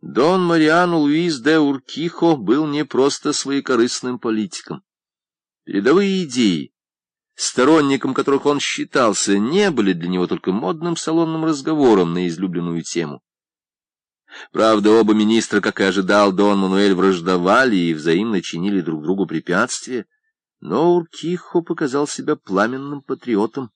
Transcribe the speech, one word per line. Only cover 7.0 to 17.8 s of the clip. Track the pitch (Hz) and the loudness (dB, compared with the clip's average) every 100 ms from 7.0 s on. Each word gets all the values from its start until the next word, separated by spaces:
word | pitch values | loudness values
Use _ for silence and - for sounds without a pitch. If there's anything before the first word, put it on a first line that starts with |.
| _ _ _ - | _ _ _ -10
сторонником | - - 127 160 143 135 131 | -8 0 4 4 2 0 -2
которых | 123 107 139 143 | -4 0 0 0
он | 143 | -2
считался, | - - 147 143 117 98 - 101 | -4 -6 -4 0 0 0 0 0
не | 110 180 208 | 2 2 0
были | 135 101 | 2 0
для | 87 85 | 0 -2
него | 90 90 | -2 -2
только | 87 - | -2 -2
модным | 95 170 165 170 165 | -2 -4 -4 -6 -6
салонным | - 160 165 160 | -2 0 0 -2
разговором | 160 147 135 156 131 104 85 | -4 -4 -4 2 4 4 2
на | 87 90 | 0 -4
излюбленную | 82 95 87 87 85 | -4 -6 -4 -6 -6
тему. | 82 87 78 69 _ _ _ _ _ _ _ _ _ _ _ - - | -6 -6 -6 -10 _ _ _ _ _ _ _ _ _ _ _ -20 -10
Правда, | - 110 107 104 | 0 2 4 6
оба | 110 107 | 6 6
министра, | 107 107 113 - 104 | 4 4 2 2 -2
как | 107 - | -2 0
и | |
ожидал | 98 95 92 104 101 | 0 0 2 4 4
Дон | 92 101 101 | 4 2 2
Мануэль, | 95 95 101 | 0 2 2
враждовали | 90 95 92 85 92 87 113 131 | 4 2 2 0 0 2 2 2
и | 98 | 2